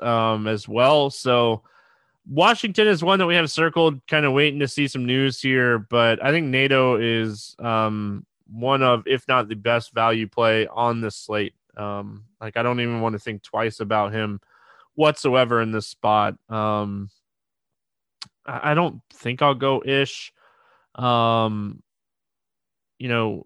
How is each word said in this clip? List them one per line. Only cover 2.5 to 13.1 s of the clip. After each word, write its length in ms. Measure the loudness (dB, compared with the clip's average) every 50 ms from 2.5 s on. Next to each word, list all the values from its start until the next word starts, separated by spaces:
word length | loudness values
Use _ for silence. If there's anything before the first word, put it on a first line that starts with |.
| 4 2 -2 -4 0 2 4 4
is 160 | 4 2 2
one 140 | 2 2 2
that 80 | 2
we 80 | 2 2
have 160 | 2 0 0
circled, 540 | 0 0 0 0 2 2 2 2 2 -2 -6
kinda 240 | -2 0 2 2 2
waiting 300 | 2 4 2 2 2 -2
to 60 | -4
see 220 | -4 -2 -2 -2 -2
some 160 | -2 -4 -2
news 380 | 0 0 2 0 0 -2 -2
here, 360 | -2 0 2 2 2 2 2 0
but 460 | -2 -2 2 2 4 4 2 2 0
I 60 | 0
think 160 | 0 0 0
NATO 500 | 0 0 0 2 2 4 4 4 2 2
is, 580 | 2 0 0 0 0 -2 -4 -6 -8 -14 -20 -16 -10
um, 640 | -4 -2 0 0 0 0 -2 -4 -6 -6 -8 -10 -12 _ _ _ _ -18
one 320 | -12 -6 -2 0 0 2
of, 200 | 4 4 2 2 2
if 220 | -2 -2 -2 0 0
not 200 | 0 0 0 -2
the 60 | -6
best 380 | -6 -2 0 0 0 -2 -4
value 340 | -2 0 2 2 2 0 -2
play 400 | -4 -2 2 2 4 4 2 0
on 360 | -2 -2 -2 0 0 0 -2
this 140 | -4 -8 -8
slate. 380 | -10 -10 -6 -4 -4 -4 -6 _ _ _ _ -14
Um, 480 | -12 -10 -8 -8 -10 -10 -14 -16 -20 -20 _ _ -16
like, 160 | -14 -8 -4
I 60 | -2
don't 180 | -2 -2 0 -2
even 200 | -2 -4 -2 -2
wanna 180 | -2 -4